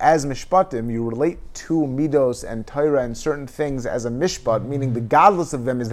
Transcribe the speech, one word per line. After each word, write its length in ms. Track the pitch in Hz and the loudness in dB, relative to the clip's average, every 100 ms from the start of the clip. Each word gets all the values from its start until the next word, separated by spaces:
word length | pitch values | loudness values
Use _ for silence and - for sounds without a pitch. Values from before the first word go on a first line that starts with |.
as 240 | 143 160 139 | 4 4 0
mishpatim, 640 | 127 - 185 190 127 117 | -6 2 2 2 -2 -4
you 140 | 117 117 | -2 -2
relate 340 | 113 165 - - | 0 -2 -2 -14
to 200 | - - | -14 -2
midos 720 | 165 143 131 156 143 127 120 | 0 0 0 2 4 2 0
and 240 | 90 113 110 | -6 -8 -6
Torah 340 | 143 151 139 | 0 2 2
and 160 | 123 117 | 0 -4
certain 300 | 156 143 139 | -4 -4 -6
things 380 | - 147 135 113 | -6 -4 -4 -4
as 180 | 120 | -4
a 60 | 117 | -4
mishpat, 560 | 123 180 - 120 110 123 | -2 -2 -2 -2 -2 -2
meaning 260 | 143 135 | -4 -2
the 80 | 120 | -2
godless 540 | 113 147 196 180 156 | 2 6 6 6 -2
of 100 | 135 | -4
them 160 | 120 123 | -2 -2
is 80 | 113 | -4